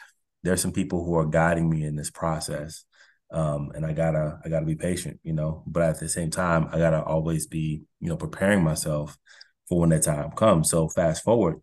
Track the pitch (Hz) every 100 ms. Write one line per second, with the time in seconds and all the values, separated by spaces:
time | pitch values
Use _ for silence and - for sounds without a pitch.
0 | - _ _ _ 85 90 92 98 90 90
1 | 85 82 78 80 82 82 82 80 76 73
2 | 73 - 82 78 - 73 78 - - _
3 | _ _ _ 80 78 73 73 76 78 78
4 | 80 78 76 78 80 80 78 78 87 87
5 | 76 - 80 78 78 78 - 80 82 78
6 | 80 - 82 87 90 82 76 80 82 80
7 | - 80 80 80 - 80 78 76 - _
8 | 85 82 78 - 95 101 80 76 80 76
9 | 73 - _ - - _ - 87 82 80
10 | 80 73 73 - 110 85 78 85 80 -
11 | 82 80 - 120 90 78